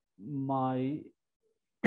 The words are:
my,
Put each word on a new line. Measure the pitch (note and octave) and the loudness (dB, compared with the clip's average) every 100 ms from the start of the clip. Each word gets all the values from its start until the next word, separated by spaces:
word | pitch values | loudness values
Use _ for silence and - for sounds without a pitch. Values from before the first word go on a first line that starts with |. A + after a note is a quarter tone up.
| _ - G#2+ | _ -16 -8
my, | C#3+ C3+ C3+ C3 C3 C3 D3+ E3 - _ _ _ _ _ _ | -4 0 0 2 0 0 -4 -8 -20 _ _ _ _ _ _